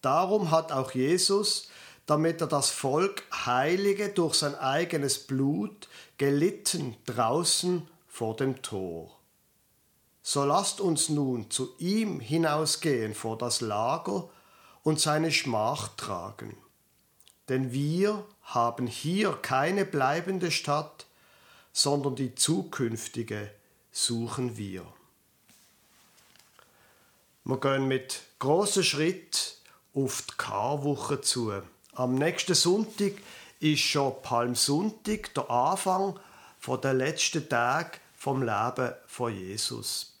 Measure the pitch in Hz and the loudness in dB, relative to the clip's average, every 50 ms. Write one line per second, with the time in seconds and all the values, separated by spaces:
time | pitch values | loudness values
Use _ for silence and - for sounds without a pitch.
0 | - 131 139 160 185 185 202 214 190 160 151 160 156 - 143 135 117 113 - 127 | 2 4 4 4 4 4 2 2 4 6 4 4 4 2 -2 -2 -2 0 0 2
1 | 127 139 170 180 180 - 196 202 208 196 - - - - - - - - - - | 2 4 4 4 4 4 4 4 4 2 0 -2 -4 -10 -18 -20 -20 -20 -20 -20
2 | _ - 151 151 156 165 160 165 170 147 156 143 135 - - - - 135 135 156 | _ 0 2 4 4 2 2 0 -2 0 0 2 2 0 0 0 -2 0 2 2
3 | 180 196 196 - - - - - - 123 123 123 135 156 175 190 202 202 196 196 | 2 2 0 -6 -10 -10 -8 -6 -2 0 2 2 4 4 2 2 2 2 2 2
4 | 208 196 202 - 170 156 - - 156 143 143 - - 135 135 151 175 170 170 156 | -2 -2 0 2 2 2 2 2 0 0 -2 -2 -2 0 2 2 0 0 0 -2
5 | 143 139 135 - - - 135 131 139 139 147 180 208 202 202 - - - - - | 0 0 -2 -2 -2 -4 0 2 2 2 2 0 -2 -4 -6 -12 -20 -20 -20 -20
6 | - - _ _ 139 139 143 143 156 190 - - - - - 170 147 127 113 - | -20 -20 _ _ 2 2 4 4 4 2 0 0 -4 -4 -2 -2 -4 -6 -8 -8
7 | _ - 120 117 117 113 127 160 175 - - - - 180 180 175 156 - - _ | _ -8 0 2 2 2 2 2 2 2 2 2 2 0 0 0 -2 -8 -20 _
8 | _ _ - - 117 110 113 - 135 135 131 131 - - - 98 95 90 82 82 | _ _ -8 -4 -4 -4 -2 0 0 -2 -2 -4 -8 -8 -6 -6 -6 -6 -8 -10
9 | 80 - - _ _ _ _ _ _ _ _ _ _ _ _ _ _ _ _ _ | -12 -14 -20 _ _ _ _ _ _ _ _ _ _ _ _ _ _ _ _ _
10 | _ _ _ _ _ - - 143 139 139 147 180 202 - - - 196 180 165 147 | _ _ _ _ _ -4 0 0 2 4 2 2 2 0 -4 0 0 0 2 2
11 | - - 151 147 143 131 127 117 104 - - - 131 123 - - 165 175 196 220 | 0 0 2 0 0 0 0 -4 -4 -4 -4 -4 -4 -6 -8 -6 -4 0 0 0
12 | 226 208 170 143 117 110 147 165 165 156 147 151 160 151 - - - 165 139 120 | 0 0 -4 -6 -4 -2 0 2 2 2 2 2 2 0 0 0 0 0 2 2
13 | 110 107 107 - - 113 113 110 120 120 113 - 123 110 104 104 110 120 143 165 | 0 -2 -4 -4 -4 -6 -4 -2 -2 -2 -2 -2 -2 -2 0 0 0 0 0 -2
14 | 165 190 202 190 - - - - - - - - - - - - _ 156 156 151 | -2 -4 -4 -4 -4 -6 -16 -20 -20 -20 -20 -20 -20 -20 -20 -2 _ 0 2 2
15 | - 156 151 156 160 165 143 - - 139 117 110 107 113 139 151 - - - - | 2 2 2 2 2 2 2 0 0 2 0 2 2 2 0 -2 -4 -8 -8 -10
16 | - - 101 87 85 101 104 - - 107 101 - - _ _ _ _ _ _ _ | -6 -6 -6 -6 -6 -8 -12 -12 -12 -14 -14 -16 -20 _ _ _ _ _ _ _
17 | _ _ _ _ - - - _ _ - 127 131 131 127 120 135 143 147 160 180 | _ _ _ _ -20 -20 -20 _ _ -2 0 0 0 0 -2 -2 0 0 2 2
18 | 196 208 214 208 202 - - _ _ - - 127 117 120 120 - 127 117 110 - | 2 2 2 -2 -6 -12 -18 _ _ -4 0 2 2 2 0 -2 -4 -4 -4 -4
19 | - 147 175 196 214 196 147 - - - 135 131 139 165 190 202 196 196 - 147 | -4 -2 0 2 0 0 0 -2 -2 0 2 2 2 2 2 0 0 0 0 2
20 | 131 131 147 170 170 185 190 185 180 170 147 - - - 143 151 143 - - _ | 2 2 2 0 -2 -2 -2 -2 0 0 0 -2 0 0 -2 -2 -2 -6 -14 _
21 | - _ _ _ _ _ - _ - - - - - _ _ - - 143 143 143 | -20 _ _ _ _ _ -20 _ -20 -20 -20 -20 -20 _ _ 0 2 4 4 2
22 | 135 139 127 123 135 123 - - - - 160 190 185 - - - 135 117 113 110 | 2 0 -2 -2 -4 -4 0 0 2 2 2 0 0 -4 -4 -2 -2 -2 -2 -4
23 | - - - - 113 113 113 104 101 104 - - _ _ _ _ _ _ _ - | -8 -8 -6 -6 -6 -4 -6 -8 -8 -10 -14 -20 _ _ _ _ _ _ _ -2
24 | - - 120 117 117 117 - - 127 123 110 107 104 98 92 92 87 82 - - | -2 0 0 -2 -2 -4 -4 -4 -4 -4 -4 -6 -8 -8 -8 -10 -12 -14 -20 -20
25 | _ _ _ _ _ _ _ _ _ _ - _ _ _ _ _ _ _ _ _ | _ _ _ _ _ _ _ _ _ _ -20 _ _ _ _ _ _ _ _ _
26 | _ _ _ _ _ _ _ - - _ _ - - _ _ _ _ _ _ _ | _ _ _ _ _ _ _ -20 -20 _ _ -20 -20 _ _ _ _ _ _ _
27 | _ _ _ _ _ _ _ _ _ - 131 131 - 139 135 135 135 135 131 127 | _ _ _ _ _ _ _ _ _ -4 -4 0 2 2 2 2 2 2 0 0
28 | 131 - - - - - _ _ - 131 151 175 208 202 - 196 175 - - 139 | -2 -4 -10 -10 -10 -18 _ _ 2 2 4 4 4 2 2 2 2 2 2 2
29 | 143 170 185 185 - - - - - - - - _ - - _ _ _ _ 143 | 0 0 0 -2 -6 -4 -2 -2 -2 -2 -8 -16 _ -20 -20 _ _ _ _ -2
30 | 139 123 - - - - - - - - 101 101 107 127 143 147 135 143 143 143 | 0 0 -2 -4 -8 -8 -8 -8 -6 -4 -2 -2 0 0 -2 0 0 0 -2 -2
31 | - - 143 127 - - - 127 117 110 101 98 92 - - _ _ - - - | -2 -4 -4 -2 0 -2 -2 0 -2 -2 -4 -6 -8 -12 -20 _ _ -18 -6 -2
32 | 127 127 127 131 143 165 170 - - - 175 - - 175 185 208 220 220 - - | 0 0 2 2 2 0 0 -2 -2 2 2 4 4 4 4 2 0 -2 -2 -2
33 | 202 196 - - - - - - - - - _ - 156 151 143 - - - 147 | -2 -2 -2 -4 -16 -18 -20 -20 -20 -20 -14 _ 2 2 2 4 2 0 2 2
34 | 139 135 131 - - - 127 117 120 123 123 117 - - 143 151 190 220 214 - | 0 0 -2 -4 -6 0 0 2 2 2 2 0 2 2 2 2 0 -2 -4 -6
35 | - - 214 214 - - - 143 123 - 120 120 123 151 185 190 - 190 185 185 | -4 -4 -4 -4 -4 -6 -4 -4 -2 0 2 2 4 4 2 0 2 0 2 2
36 | 190 196 185 - - - - - - - - _ - - 127 127 - 135 135 131 | 2 0 -2 -6 -14 -20 -20 -20 -20 -20 -20 _ -4 -4 -4 0 0 2 2 2
37 | 131 147 160 - - - - 160 127 - 131 117 117 120 131 156 170 165 - - | 2 0 0 0 -2 0 0 -2 -2 0 2 2 4 4 2 0 -2 -4 -10 -18
38 | - - _ - - 139 139 135 131 113 107 101 110 120 127 - 131 120 - - | -20 -20 _ -8 -4 -2 -2 0 0 0 0 0 0 0 0 -2 -2 -4 -4 -8
39 | - - - - 123 117 107 98 92 92 98 107 - - 120 117 107 - - - | -16 -20 -8 -4 -4 -4 -4 -6 -8 -8 -6 -6 -6 -6 -6 -6 -8 -6 -6 -6
40 | - - - _ | -8 -12 -16 _